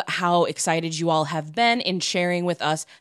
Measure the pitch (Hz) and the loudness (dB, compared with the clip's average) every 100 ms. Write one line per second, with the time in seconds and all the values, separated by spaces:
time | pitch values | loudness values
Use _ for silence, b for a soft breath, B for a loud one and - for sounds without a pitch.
0 | - - 180 175 170 151 - 165 165 160 | 0 -2 2 4 2 0 0 0 0 -2
1 | 170 156 151 160 151 156 233 233 208 185 | 0 2 0 -2 -4 0 2 2 0 -2
2 | - 185 175 175 175 170 147 156 - B | -2 0 0 0 0 0 0 -2 -4 B